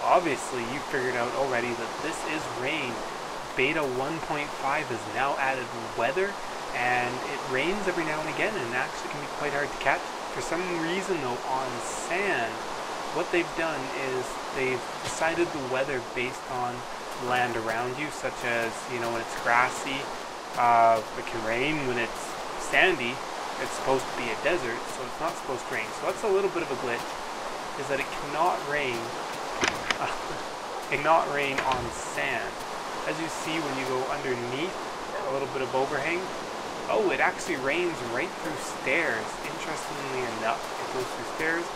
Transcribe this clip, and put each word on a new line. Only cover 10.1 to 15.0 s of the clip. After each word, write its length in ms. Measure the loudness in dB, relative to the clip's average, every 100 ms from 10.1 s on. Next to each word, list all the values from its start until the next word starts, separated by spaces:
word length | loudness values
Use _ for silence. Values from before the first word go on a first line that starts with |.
| -6 -6 -4
For 40 | -2
some 160 | -2 0 0 0
reason, 320 | 0 0 0 0
though, 160 | -2 -2
on 200 | 0 -2 -4
sand, 720 | -4 -4 -2 0 2 2 0 -2 -4 -4 -4 -4 -2 -2
what 80 | 2
they've 240 | 2 2 0
done 240 | 0 0 -4 -2 -2
is 80 | -2 -2 -6 -4
they've 320 | 0 0 0 -4 -6